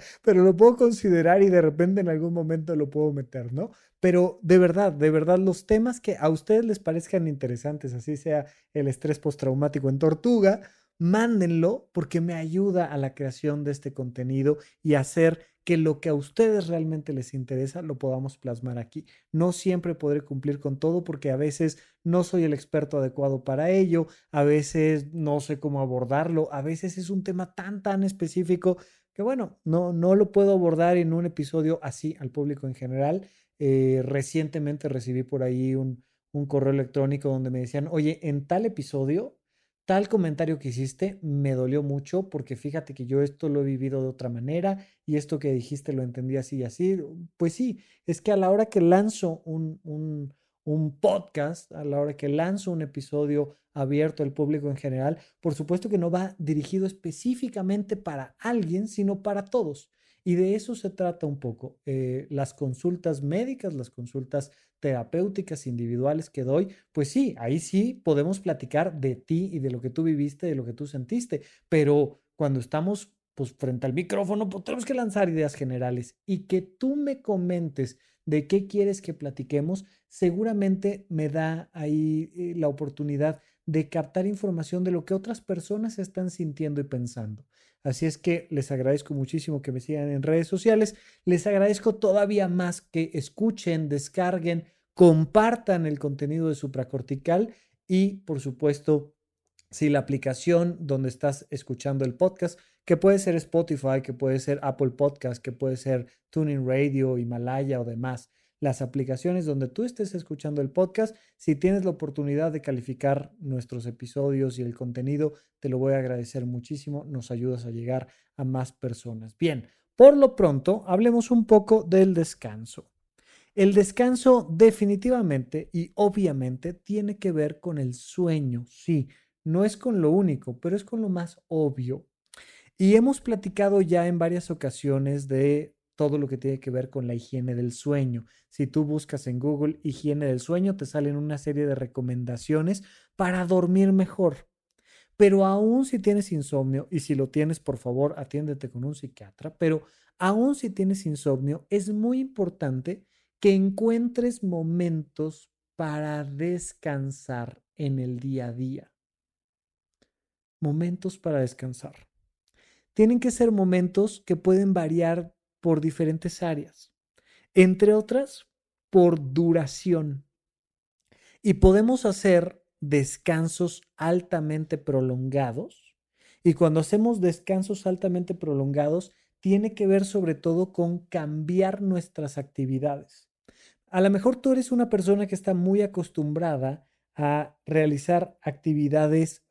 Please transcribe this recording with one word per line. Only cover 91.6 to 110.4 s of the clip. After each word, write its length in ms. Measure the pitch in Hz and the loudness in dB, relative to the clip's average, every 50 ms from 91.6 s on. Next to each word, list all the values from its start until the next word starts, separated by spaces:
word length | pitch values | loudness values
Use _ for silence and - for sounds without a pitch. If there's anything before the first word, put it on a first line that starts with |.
| 196 208 208 202 - 220 208 | 4 4 2 2 0 -2 0
todavía 540 | 214 220 190 190 208 202 202 208 202 190 175 | 2 2 2 4 4 2 2 2 0 0 0
más 340 | 175 180 180 175 175 - | 0 -2 -2 -4 -6 -8
que 280 | _ _ - 165 160 - - | _ _ -4 -4 -2 -2 -4
escuchen, 720 | 147 - - - - 220 226 220 - - 170 165 160 156 143 | -8 -8 -8 -4 -2 -2 0 -2 -2 -2 -2 -2 -2 -2 -2
descarguen, 760 | 143 139 143 - - 190 180 180 185 175 160 175 170 165 165 _ _ _ _ _ - | -4 -4 -4 -4 -4 -2 0 0 0 -2 -2 -2 -2 -2 -4 _ _ _ _ _ 6
compartan 920 | - 180 170 160 156 160 - - 214 214 233 240 233 - 208 185 170 160 | 8 8 10 8 8 4 4 4 4 4 4 2 0 0 0 0 0 0
el 120 | 151 147 139 | -2 -4 -2
contenido 500 | 151 143 135 139 147 143 156 165 165 156 | -4 -6 -4 -4 -6 -4 -2 -2 -2 -2
de 60 | 143 | -2
Supracortical 1000 | - 143 135 131 131 123 - 139 127 123 - 139 135 - 170 170 190 226 226 - _ _ _ _ _ _ | -4 -6 -8 -6 -6 -8 -6 -6 -8 -6 -6 -8 -6 -2 0 0 0 0 -2 -6 _ _ _ _ _ _
y, 320 | - 185 190 196 202 196 196 - | 0 2 2 2 2 0 -6 -8
por 140 | - 151 135 | -8 -8 -6
supuesto, 720 | 135 135 123 - 151 147 143 143 - 156 151 143 147 - _ _ _ _ _ _ _ _ _ _ _ _ | -6 -8 -6 -2 0 0 0 0 0 0 0 0 0 -6 _ _ _ _ _ _ _ _ _ _ _ _
si 180 | - - 156 147 | -6 -2 0 2
la 120 | 143 139 | 2 0
aplicación 760 | 135 - 139 135 - 135 127 - - 175 170 170 175 175 175 170 | 0 -2 -4 -4 -2 -4 -6 -2 0 2 2 4 2 0 -4 -6
donde 280 | 165 139 135 135 131 127 | -4 -4 -2 -2 -2 -4
estás 380 | - - 151 143 139 143 - - | -4 -2 -2 -2 -2 -4 -10 -12
escuchando 540 | 147 131 - - 123 - - 139 135 135 135 | -12 -10 -8 -10 -10 -6 -4 -4 -2 -2 -2
el 100 | 123 123 | -2 0
podcast, 440 | - 185 185 185 - 180 170 - - _ _ _ _ - | 0 0 0 0 -2 -6 -6 -6 -10 _ _ _ _ -2
que 120 | - 170 | 0 0
puede 220 | 156 190 196 202 196 | 4 6 4 4 4
ser 180 | 196 185 165 | 2 0 -2
Spotify, 640 | 160 160 - - 165 165 - 151 135 131 135 131 135 | -2 -2 0 0 0 0 0 -2 -2 0 0 0 0
que 100 | 131 - | -2 -4
puede 280 | 123 123 135 131 131 131 | -6 -2 -2 0 0 0
ser 180 | - 143 143 143 | -2 -2 -4 -2
Apple 280 | 147 135 131 - 139 123 | -2 -4 -2 0 -2 -2
Podcast, 520 | 127 - 143 143 143 - - 123 120 - | 0 2 0 0 0 -2 -8 -8 -8 -8
que 100 | - 131 | -10 -12
puede 240 | 120 - 139 131 131 | -8 -4 -4 -4 -4
ser 300 | 123 - 135 131 123 123 - _ _ _ _ | -4 -2 -2 -2 -2 -2 -8 _ _ _ _
TuneIn 360 | - 160 156 147 143 135 127 | -4 -2 -2 0 -2 -2 -2
Radio, 520 | 127 131 139 143 143 135 135 131 131 127 120 | 0 0 2 2 2 2 0 0 0 0 -2
Himalaya 640 | 120 120 120 120 120 127 131 135 139 135 131 123 | -4 -4 -6 -6 -6 -4 -4 -4 -2 -2 -4 -4
o 40 | 117 | -4
demás, 460 | 117 117 117 127 131 123 - - _ _ _ _ _ _ - | -6 -6 -6 -6 -6 -8 -8 -12 _ _ _ _ _ _ -6
las 220 | 147 135 123 - | -4 -4 -2 -4
aplicaciones 640 | 131 123 - 139 127 131 131 127 - 180 180 185 160 | -6 -6 -4 -4 -4 -4 -4 -4 -2 -2 -2 -2 -2
donde 220 | 151 139 139 131 127 | -2 -2 -4 -4 -4
tú 160 | - 208 240 | -4 -6 -6
estés 300 | 240 247 - 202 190 196 | -6 -4 -6 -8 -6 -8
escuchando 460 | 170 - - 151 - | -10 -10 -10 -12 -8